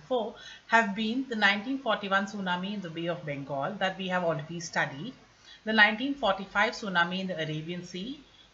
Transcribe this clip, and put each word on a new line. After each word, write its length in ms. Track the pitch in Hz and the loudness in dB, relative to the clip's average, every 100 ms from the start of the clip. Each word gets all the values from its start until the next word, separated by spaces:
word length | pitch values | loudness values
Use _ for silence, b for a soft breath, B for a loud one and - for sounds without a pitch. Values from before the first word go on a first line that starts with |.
| - | -2
four 280 | 254 214 - B B B | -2 -2 -8 B B B
have 260 | 226 202 | 4 4
been 320 | 196 220 247 262 | 2 0 0 -2
the 140 | 220 202 | 4 4
nineteen 300 | 208 254 269 | 4 0 -2
forty-one 480 | 233 208 202 196 202 | 0 0 2 2 0
tsunami 480 | 208 190 180 190 | -4 -2 -2 -2
in 60 | 208 | -6
the 100 | 170 | -6
Bay 160 | 160 170 | -4 -2
of 200 | 165 151 | -4 -4
Bengal 460 | 139 139 139 143 208 | -8 -6 -4 -4 -2
that 180 | 190 185 | -2 -2
we 80 | 185 | -2
have 160 | 180 | 0
already 380 | 170 151 151 170 | 0 0 -4 -8
studied, 540 | 165 185 151 135 202 - - B B B | -4 -2 -2 -4 -10 -12 -20 B B B
the 80 | 214 | 0
nineteen 420 | 220 208 214 269 | 6 6 6 -2
forty-five 600 | 277 220 190 190 202 220 | 0 2 2 0 2 2
tsunami 440 | 240 214 180 175 185 | 0 -2 2 2 0
in 40 | 190 | -4
the 80 | |
Arabian 480 | 160 151 156 160 180 | -4 -4 -4 -4 -8
Sea, 360 | 180 180 220 294 - B B | -8 -10 -10 -10 -16 B B